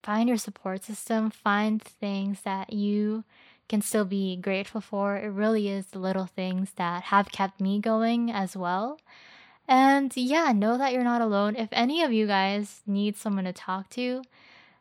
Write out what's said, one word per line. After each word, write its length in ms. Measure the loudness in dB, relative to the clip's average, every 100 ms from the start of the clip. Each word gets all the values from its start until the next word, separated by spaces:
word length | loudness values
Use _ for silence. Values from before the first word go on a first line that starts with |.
Find 260 | -2 0 2
your 80 | 0
support 460 | -4 -10 -8 -8
system, 480 | -10 -12 -4 -2 -2
find 500 | -2 0 2 2 0
things 600 | -4 _ -6 -2 -4 -4
that 320 | -4 -6 -4
you 500 | -2 0 0 0 -4 -8 _ -20 _ _
can 120 | -2
still 240 | 0 -2 0
be 300 | -2 -2 -4
grateful 460 | -2 -4 -4 -10
for. 340 | -6 -2 -2 -2
It 140 | -4
really 400 | 0 2 2 0
is 180 | -4 -8
the 120 | -6
little 260 | -2 -2 -4
things 460 | -4 -4 -2 -4 -4
that 280 | -4 -4
have 280 | 2 2 2
kept 280 | -2 -4 -2
me 200 | -2 0
going 500 | 0 2 2 0 0
as 260 | -2 -4 -4
well. 440 | -2 -2 -4 -8 _ -20 -20 -20 -20 _ 4
And 480 | 6 8 6 2 -2
yeah, 340 | 0 2 4
know 260 | 4 4 2
that 140 | 2
you're 120 | 2
not 180 | 2 2
alone. 340 | 2 2 2 0
If 140 | -2
any 320 | 0 2 2
of 80 | 2
you 160 | 2 2
guys 540 | 2 2 0 -4 -10 -4
need 300 | 0 0 -2
someone 300 | -4 -2 -4
to 80 |
talk 360 | -6 -6 -6 -6
to, 300 | -6 -4 -4 -8 _ -20 -20 -20 _